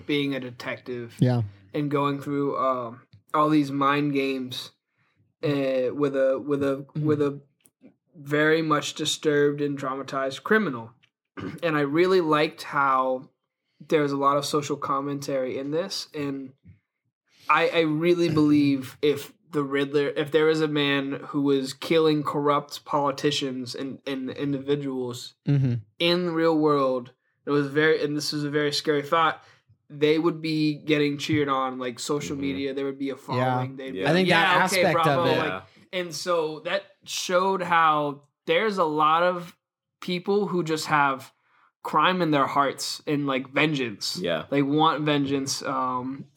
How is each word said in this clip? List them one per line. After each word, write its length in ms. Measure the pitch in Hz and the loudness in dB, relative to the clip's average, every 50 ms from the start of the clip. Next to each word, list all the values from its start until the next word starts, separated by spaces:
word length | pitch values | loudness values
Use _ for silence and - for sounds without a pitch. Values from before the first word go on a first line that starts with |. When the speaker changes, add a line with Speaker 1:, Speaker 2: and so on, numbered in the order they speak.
| 87 | -4
Speaker 1:
being 300 | - 147 143 139 139 135 | -4 -2 -2 -2 -2 -4
a 40 | 127 | -6
detective 760 | 127 127 123 - - 131 123 - - 127 123 120 117 117 - | -8 -10 -12 -12 -10 -10 -10 -10 -10 -12 -10 -10 -12 -8 -2
Speaker 2:
Yeah. 240 | - 123 123 123 120 107 101 - - - - - | 2 2 2 2 2 -2 -4 -8 -14 -16 -10 -6
Speaker 1:
and 160 | 151 147 143 | -4 -4 -2
going 320 | 143 139 143 143 139 139 | 0 0 0 0 -2 -4
through, 360 | 139 147 143 139 143 139 - | -6 -6 -4 -2 -2 -2 -2
um, 440 | - 131 131 131 127 120 113 120 120 - _ - - _ _ - | 0 0 0 0 -2 -4 -8 -12 -14 -20 _ -20 -20 _ _ 0
all 160 | 156 151 151 | 2 2 4
these 220 | 156 151 143 139 | 4 2 2 0
mind 420 | 139 139 139 139 143 147 147 147 139 | 0 0 2 2 2 2 0 0 0
games, 580 | 139 135 135 135 131 127 123 123 - - - _ _ _ _ _ _ _ _ _ _ _ _ _ _ 160 | 0 0 0 -2 -4 -6 -8 -10 -12 -12 -14 _ _ _ _ _ _ _ _ _ _ _ _ _ _ -2
uh, 460 | 151 143 139 135 131 131 131 127 123 123 | -2 0 0 0 0 0 0 0 -2 -2
with 220 | 143 143 139 135 | -2 -2 0 0
a, 240 | 135 135 131 135 131 | 2 2 2 0 0
with 220 | 127 147 143 139 139 | -2 -2 -2 0 0
a, 220 | 139 135 139 143 - - | 0 -2 -4 -6 -8 -6
Speaker 2:
Mm-hmm. 100 | 151 151 | -2 0
Speaker 1:
with 160 | 151 151 147 | 0 2 2
a 200 | 143 143 143 139 - _ _ _ _ _ _ _ - - _ _ _ _ - | 0 0 -2 -6 -12 _ _ _ _ _ _ _ -20 -20 _ _ _ _ -20
very 460 | 160 139 139 147 151 151 156 156 165 | -16 -8 -2 0 2 4 4 4 4
much 320 | 160 151 147 143 - - - | 2 2 0 0 0 -4 -6
disturbed 680 | - 156 147 - - - 156 147 147 143 147 143 143 | -6 -4 -4 -4 -2 0 2 2 4 4 2 2 0
and 160 | 147 143 143 135 | -2 -4 -4 -4
traumatized 640 | 139 131 131 139 131 131 139 135 135 135 135 - - | -6 -6 -6 -6 -8 -6 -6 -4 -4 -4 -6 -4 0
criminal. 480 | - 214 220 202 151 127 117 113 113 - _ _ _ _ _ _ _ - | 2 2 2 2 0 -4 -6 -10 -14 -18 _ _ _ _ _ _ _ -14
<clears throat> 260 | - - - - - 170 | -12 -10 -10 -8 -4 -2
And 120 | 165 151 | 0 0
I 60 | 147 | 0
really 400 | 143 139 147 170 180 185 190 185 | 0 2 2 2 4 4 4 4
liked 400 | 165 156 151 151 160 170 - - - | 4 4 2 2 2 0 -2 -8 -10
how 680 | - 147 143 139 135 131 131 131 131 131 127 127 - _ _ _ _ _ _ _ _ _ - 147 - | -4 0 0 2 2 2 2 2 0 -2 -4 -6 -12 _ _ _ _ _ _ _ _ _ -12 -2 0
there 120 | 175 151 | 2 2
was 120 | 147 139 139 | 2 2 0
a 40 | |
lot 200 | 139 139 139 143 | 2 2 2 2
of 80 | 143 143 | 2 0
social 320 | - 160 147 139 - 143 | 0 -2 -2 -2 -2 -4
commentary 800 | 135 - 139 139 139 139 143 143 143 139 151 139 131 131 127 101 | -4 -4 -4 -2 -2 -2 -4 -6 -6 -6 -4 -4 -2 -2 -4 -4
in 140 | 131 139 143 | -6 -6 -4
this. 360 | 151 165 190 190 - - - - - | -4 -4 -4 -4 -6 -10 -10 -10 -8
And 400 | 151 143 139 135 135 135 131 - _ _ - - _ _ _ _ _ _ _ _ _ _ _ _ _ - - | -6 -6 -6 -6 -8 -10 -14 -18 _ _ -20 -20 _ _ _ _ _ _ _ _ _ _ _ _ _ -2 2
I, 180 | 151 160 165 | 2 2 2
I 120 | - 165 170 | 2 2 2
really 480 | 165 156 151 156 170 175 175 175 170 165 | 2 2 2 2 2 4 4 4 2 2
Speaker 2:
<clears throat> 100 | 156 156 | 4 4
Speaker 1:
believe 560 | 151 147 147 147 143 139 139 127 123 - - - | 4 6 6 4 4 4 2 0 -2 -8 -6 -2
if 320 | 147 151 139 - - - - _ _ _ | 0 0 0 0 -4 -12 -18 _ _ _
the 100 | 160 147 139 | -4 -4 -2
Riddler, 440 | 135 139 139 139 139 147 147 143 139 - | -2 -2 -2 -2 0 0 0 0 0 -2
if 160 | 156 151 139 | -4 -2 0
there 140 | 156 156 156 | 2 2 4
was 160 | 156 160 156 | 4 2 2
a 60 | 156 151 | 0 0
man 500 | 147 147 143 143 139 139 139 139 139 - - | 0 0 0 2 0 0 -2 -2 -6 -8 -8
who 140 | - - 143 | -6 -4 -2
was 320 | 139 143 139 135 131 131 - | 0 2 2 0 0 -4 -8
killing 500 | - - - 165 160 160 156 151 151 143 | -6 -2 2 4 4 4 4 2 2 0
corrupt 600 | - - 147 143 147 143 147 143 - - - - | -2 -2 0 2 2 2 2 0 -4 -10 -14 -8
politicians 920 | - 160 147 143 143 135 - - 147 143 - 143 131 127 127 123 123 - | -4 -2 0 0 0 0 0 0 0 0 0 -2 -4 -6 -6 -8 -10 -10
and, 240 | - 135 135 113 - - | -8 -8 -10 -10 -10 -8
and 220 | 139 135 131 131 127 | -8 -6 -6 -6 -8
individuals 1040 | - - 143 143 139 127 135 143 147 147 143 135 131 127 123 123 123 123 - - - _ - | -6 -4 -4 -4 -4 -2 -2 -2 -2 -2 -2 -4 -4 -4 -6 -6 -8 -10 -12 -16 -18 _ -2
Speaker 2:
Mm-hmm. 280 | - 143 139 135 123 120 113 - _ _ - | 2 2 4 2 2 0 -2 -6 _ _ 0
Speaker 1:
in 260 | 170 170 175 180 180 | 2 2 2 2 0
the 40 | 170 | -2
real 260 | 165 160 165 165 160 | 0 2 2 4 4
world, 540 | 151 156 151 147 139 135 131 127 123 120 123 - _ _ _ _ _ - | 4 4 4 4 4 2 2 0 -2 -4 -10 -16 _ _ _ _ _ -4
it 40 | 143 | -2
was 160 | 143 147 139 | 0 0 0
very, 340 | 135 139 151 156 156 160 - | 0 0 2 4 4 4 2
and 140 | 151 147 147 | 0 -2 -2
this 160 | 151 147 - | -4 -4 -4
is 140 | 151 147 147 | -4 -4 -4
a 40 | 143 | -2
very 220 | 147 151 147 147 | -2 0 0 0
scary 320 | 147 - - 156 147 143 143 | -2 -2 0 0 0 0 0
thought, 400 | 143 170 165 160 156 - - - - _ _ _ _ _ _ _ - | 0 2 2 2 2 0 -4 -10 -20 _ _ _ _ _ _ _ -18
they 280 | 147 143 151 151 160 | -4 0 2 2 4
would 240 | 160 165 170 165 156 | 4 2 0 0 -2
be 320 | 160 160 156 156 151 151 147 | -4 -2 0 2 2 0 0
getting 440 | 143 - 151 151 147 147 147 143 | -2 -2 0 2 2 2 0 -2
cheered 320 | 143 - - 156 147 143 139 | -2 -2 0 0 0 2 2
on, 280 | 135 135 131 131 127 127 | 0 0 -2 -2 -4 -6
like, 200 | 127 127 117 - | -8 -8 -8 -8
social 360 | - - 147 147 - - 147 | -6 -4 -4 -4 -4 -6 -6
Speaker 3:
Mm-hmm. 40 | 139 | -6
Speaker 1:
media. 320 | 139 139 135 135 139 135 135 | -4 -4 -4 -4 -4 -6 -4
There 120 | 139 139 | -4 -6
would 120 | 139 135 | -6 -6
be 120 | 139 139 135 | -6 -8 -8
a 60 | 127 | -8
Speaker 2:
Yeah. 40 | - | -10
Speaker 1:
following. 560 | - - 127 123 127 127 127 127 127 131 - | -8 -6 -2 -2 0 0 0 -2 -2 -6 -8
They'd 160 | - - - | -10 -12 -10
be 80 | 92 92 | -6 -4
Speaker 3:
Yeah. 100 | 95 143 | 0 2
Speaker 2:
I 40 | 165 | 2
think 160 | 185 185 180 | 2 4 4
Speaker 1:
like, 100 | 170 165 | 4 4
Speaker 2:
that 180 | 190 185 180 | 4 4 4
Speaker 1:
"Yeah, 80 | 165 185 | 4 2
okay, 180 | 185 196 180 175 | 2 2 2 2
Speaker 2:
aspect 120 | 175 156 170 | 4 4 4
of 40 | 160 | 4
Speaker 1:
bravo." 220 | 156 139 - - | 4 4 2 2
Speaker 2:
it. 120 | - 131 | 2 2
Speaker 1:
Like, 100 | 127 - | 0 0
Speaker 3:
Yeah. 140 | 92 92 92 - - _ _ - _ 190 180 | -2 -6 -8 -12 -16 _ _ -16 _ -8 -6
Speaker 1:
and 160 | 175 170 151 | -6 -6 -8
so 440 | - - 180 175 165 156 156 - - | -6 -2 -2 0 0 0 -2 -6 -8
that 220 | 160 175 190 196 - - _ _ _ | -6 -4 -4 -4 -6 -8 _ _ _
showed 560 | - - - - - 180 180 190 190 190 180 | -10 -8 -6 -2 2 2 4 4 2 0 0
how 600 | 170 170 170 165 165 156 151 151 147 143 139 143 _ _ _ _ - | 0 2 2 4 4 4 4 2 0 -2 -4 -8 _ _ _ _ -2
there's 300 | 160 160 185 220 220 196 190 | 2 2 2 2 2 2 2
a 40 | 170 | 2
lot 380 | 156 151 156 151 156 160 170 175 | 2 4 4 4 4 4 4 4
of 320 | 180 180 175 170 170 - _ _ _ _ _ _ _ _ - | 2 2 0 -6 -12 -18 _ _ _ _ _ _ _ _ -12
people 460 | - 185 180 175 175 202 202 208 202 | -6 -4 -4 -2 0 0 2 2 2
who 160 | 170 180 175 160 | 0 0 0 0
just 240 | 151 156 151 - | 0 -2 -2 -2
have 440 | - 156 147 143 139 135 127 - - _ _ _ _ _ _ _ _ _ _ - | 0 2 2 2 2 0 -4 -8 -16 _ _ _ _ _ _ _ _ _ _ -6
crime 380 | - - 156 156 180 185 180 | -2 2 4 4 4 4 2
in 100 | 170 156 | 2 2
their 160 | 147 139 131 | 2 2 2
hearts 540 | - - 143 139 131 - - - - - - - | 2 2 0 0 0 -2 -6 -8 -8 -8 -8 -4
and, 180 | 160 151 143 143 | -2 -2 -2 0
like, 240 | 139 131 131 131 127 139 | 0 -2 -2 -4 -4 0
vengeance. 640 | 143 151 160 151 135 123 113 101 - - - - 180 | 0 0 2 0 -2 -4 -4 -6 -8 -8 -8 -6 -6
Speaker 3:
Yeah. 260 | - 85 82 78 78 - | -4 -4 -4 -4 -4 -2
Speaker 1:
They 140 | 139 143 139 | 0 0 0
want 400 | 139 147 151 156 160 143 151 151 | 2 2 4 4 4 2 0 0
vengeance, 580 | 151 147 143 139 135 139 135 135 135 - - - | 0 0 0 0 0 -2 -4 -4 -4 -6 -6 -6
um, 640 | 135 135 131 131 127 127 127 127 131 139 139 - - _ | -6 -4 -4 -2 -4 -4 -4 -6 -6 -8 -10 -14 -18 _